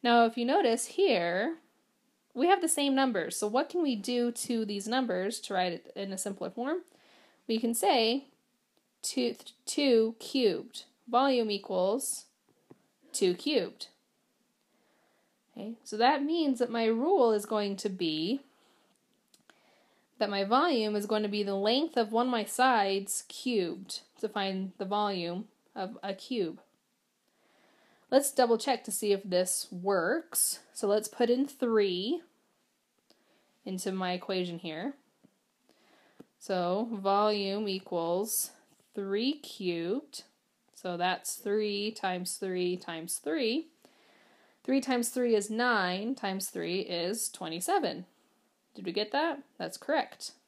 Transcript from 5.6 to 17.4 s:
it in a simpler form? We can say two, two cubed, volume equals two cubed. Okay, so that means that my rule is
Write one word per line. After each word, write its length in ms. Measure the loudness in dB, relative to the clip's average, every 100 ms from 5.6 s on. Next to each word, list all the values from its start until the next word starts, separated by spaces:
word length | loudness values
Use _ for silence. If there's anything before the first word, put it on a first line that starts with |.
| -2
it 200 | -2 -10
in 180 | -10 -8
a 60 | -6
simpler 300 | -8 -6 -10
form? 340 | -6 -4 -4 -8 _ _ _ _ _ -4
We 120 | -2
can 160 | 0
say 520 | 0 4 4 4 2 -4 _ _ _ _ _ _ _
two, 320 | -6 -2 -2 -4 -16 -18 -6
two 480 | 0 4 6 4 0
cubed, 640 | -6 2 2 0 -6 -16 -20 _ 0
volume 400 | 2 4 2 0
equals 760 | -2 -2 0 0 0 -4 -10 -12 _ _ _ _ -20 _ _ _
two 220 | 0 0
cubed. 540 | 2 0 0 0 -10 -20 _ _ _ _ _ _ _ _ _ _ _ _ _ _ _ _
Okay, 220 | -12 -12 -12
so 140 | -12 2
that 260 | 4 4
means 380 | 2 2 2 2
that 100 | 0
my 160 | 0 0
rule 460 | 2 4 6 6
is 120 | 4